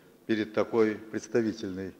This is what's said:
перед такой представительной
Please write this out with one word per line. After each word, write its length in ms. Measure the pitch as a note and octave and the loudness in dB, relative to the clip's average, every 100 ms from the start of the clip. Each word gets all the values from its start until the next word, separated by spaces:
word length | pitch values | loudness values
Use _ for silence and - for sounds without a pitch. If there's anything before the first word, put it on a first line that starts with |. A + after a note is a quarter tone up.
| - - - | -20 -12 -2
перед 260 | A2 G#2+ | 0 0
такой 420 | - G2+ A#2+ A2 | 0 2 4 4
представительной 1000 | G#2 - G#2+ - B2 A2 - G2+ F#2 F#2+ | 2 -6 -8 -2 0 2 -2 -6 -6 -8